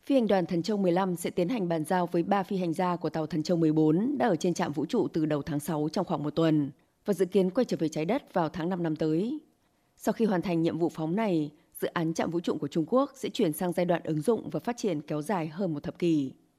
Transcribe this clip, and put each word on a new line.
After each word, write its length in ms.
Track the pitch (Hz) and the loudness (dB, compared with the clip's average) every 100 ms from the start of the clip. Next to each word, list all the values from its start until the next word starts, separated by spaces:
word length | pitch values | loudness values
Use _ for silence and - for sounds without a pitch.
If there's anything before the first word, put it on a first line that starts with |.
| - | 4
Phi 100 | 277 | 2
hành 120 | 214 | 4
đoàn 180 | 196 170 | 2 2
Thần 180 | 170 | -2
Châu 140 | 165 202 | 0 0
mười 140 | 185 | 2
lăm 240 | 170 190 175 | 2 0 -2
sẽ 140 | 180 | -4
tiến 200 | - 175 | -2 0
hành 180 | 254 175 | 0 0
bàn 140 | 165 | -2
giao 240 | 151 185 170 | 0 0 2
với 160 | 175 | 0
ba 200 | 170 202 | 0 0
phi 140 | 185 196 | 0 -2
hành 160 | 175 | -2
gia 220 | 160 180 175 | 0 0 0
của 140 | 156 | -4
tàu 180 | 160 156 | -4 -4
Thần 160 | 165 | -4
Châu 140 | 156 175 | 0 2
mười 140 | 160 | 4
bốn 460 | 156 156 160 240 285 | 6 4 4 2 0
đã 100 | 226 | 2
ở 80 | 165 | 2
trên 180 | 185 | 0
trạm 180 | 165 170 | 0 -2
vũ 140 | 147 147 | -2 -2
trụ 220 | 240 135 | 0 0
từ 120 | 170 151 | 0 0
đầu 160 | 151 | -2
tháng 180 | 139 147 | -2 -4
sáu 300 | - 156 151 | -2 -2 -2
trong 160 | - 175 | -2 -2
khoảng 180 | 156 | -2
một 120 | 147 156 | -2 2
tuần 360 | 160 156 139 - _ _ - | 4 4 0 -6 _ _ -4
và 80 | |
dự 120 | 196 185 | 0 2
kiến 240 | 202 185 | 4 2
quay 160 | 180 180 | 0 -2
trở 120 | 175 | 0
về 100 | 160 | -2
trái 160 | 151 160 | -2 -2
đất 280 | 262 - | -2 -2
vào 160 | - 160 | -2 -2
tháng 200 | 185 160 | -2 -4
năm 140 | 185 | -2
năm 120 | 165 156 | -2 0
tới. 440 | 160 156 220 302 _ _ _ _ _ _ | 0 0 -2 -6 _ _ _ _ _ _
Sau 160 | - | -4
khi 120 | - 220 | 2 2
hoàn 160 | 185 | 2
thành 200 | 185 170 | 0 0
nhiệm 160 | 165 160 | 0 0
vụ 120 | 165 | -2
phóng 260 | - 156 190 | -2 -2 -2
này, 360 | 220 165 147 - _ - | 0 0 -2 -8 _ -8
dự 60 | 180 | -4
án 260 | 180 165 | -2 -2
trạm 160 | 165 139 | -2 -2
vũ 100 | 170 | -2
trụ 180 | - - | -2 -4
của 100 | 143 | -2
Trung 180 | 175 156 | -2 0
Quốc 240 | 247 277 - | 0 0 -4
sẽ 140 | - | -8
chuyển 240 | - 185 | 0 0
sang 200 | 151 180 | 0 -2
giai 120 | 170 175 | 0 0
đoạn 160 | 165 | 0
ứng 180 | - 151 | 0 -2
dụng 280 | 156 220 - | 0 0 -2
và 100 | 151 | -6
phát 180 | - 240 | -6 -4
triển 240 | 214 156 | -4 -4
kéo 200 | - 151 | -4 -6
dài 260 | 151 196 160 | -2 -2 -2
hơn 260 | 151 190 | -4 -4
một 100 | 147 | -4
thập 160 | 165 - | -6 -2
kỷ. 320 | 175 156 135 - _ | 2 2 0 -8 _